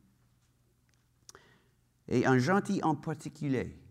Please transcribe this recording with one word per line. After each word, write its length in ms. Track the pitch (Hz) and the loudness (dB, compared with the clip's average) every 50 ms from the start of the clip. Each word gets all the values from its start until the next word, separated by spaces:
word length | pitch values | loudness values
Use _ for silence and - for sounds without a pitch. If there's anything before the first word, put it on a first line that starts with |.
| _ _ _ _ _ _ _ _ _ _ _ _ _ _ _ _ _ _ _ _ _ _ _ _ _ _ - - - - _ _ _ _ _ _ _ _ _ _ _ - | _ _ _ _ _ _ _ _ _ _ _ _ _ _ _ _ _ _ _ _ _ _ _ _ _ _ -20 -20 -20 -20 _ _ _ _ _ _ _ _ _ _ _ 0
Et 180 | - 123 82 | 0 2 4
un 120 | 117 131 127 | 4 4 4
gentil 420 | 123 151 185 202 190 - 196 - - | 4 4 2 0 0 -2 -4 -2 0
en 140 | 160 151 | -2 -2
particulier, 840 | 147 - 160 156 151 - 151 - - 151 143 131 120 92 76 - - - - | -2 -4 -8 -8 -8 -10 -14 -12 -8 -4 -2 -2 -2 -4 -6 -10 -16 -20 -20